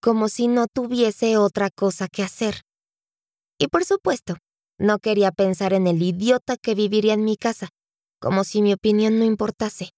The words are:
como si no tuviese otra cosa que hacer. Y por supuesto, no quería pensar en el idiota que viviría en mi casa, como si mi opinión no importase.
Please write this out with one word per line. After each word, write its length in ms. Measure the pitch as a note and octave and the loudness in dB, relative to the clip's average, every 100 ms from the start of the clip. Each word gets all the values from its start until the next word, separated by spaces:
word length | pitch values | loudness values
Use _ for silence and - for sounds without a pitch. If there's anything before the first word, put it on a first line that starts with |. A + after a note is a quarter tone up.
como 260 | - A3+ G#3+ | 2 2 0
si 200 | - A#3+ | 0 0
no 200 | A#3+ A#3 | 2 0
tuviese 680 | - A#3+ B3 A3+ G#3 A3+ A3 | -4 -4 0 0 0 0 2
otra 320 | G3+ - G3 | 2 0 -4
cosa 380 | - G3 - F#3 | -2 -2 -2 -8
que 160 | - | -6
hacer. 380 | F#3+ - A3 G3+ _ _ _ _ _ _ _ _ _ _ | -6 -4 -4 -4 _ _ _ _ _ _ _ _ _ _
Y 80 | C#4+ | -2
por 160 | E4+ F#4 | 0 0
supuesto, 520 | G4 - C4 - E3+ _ _ _ _ | 0 0 -2 -4 -10 _ _ _ _
no 220 | G3+ G#3 | 0 0
quería 320 | A3 G#3 G3 | 0 2 2
pensar 420 | F3+ G3 F#3 G3 | 2 0 0 0
en 140 | F#3+ F#3 | 0 2
el 140 | E3+ | 0
idiota 540 | F3+ F3+ A3 B3 - B3 | 0 -2 0 0 0 -6
que 180 | - G#3 | -4 0
viviría 380 | G#3 G#3+ G#3+ | 2 2 2
en 120 | G#3+ G#3+ | 2 0
mi 100 | G#3+ | -2
casa, 320 | A#3 A3+ - _ _ _ _ _ | -2 -4 -12 _ _ _ _ _
como 240 | A#2 F#3+ G3 | -2 0 0
si 160 | G#3+ | 0
mi 100 | G#3 | 2
opinión 480 | G3 G#3+ G#3 A3 A3 | 2 2 2 2 2
no 60 | A3+ | 2
importase. 640 | G#3+ G#3+ - G#3+ - F3+ | 0 -4 -4 -6 -6 -14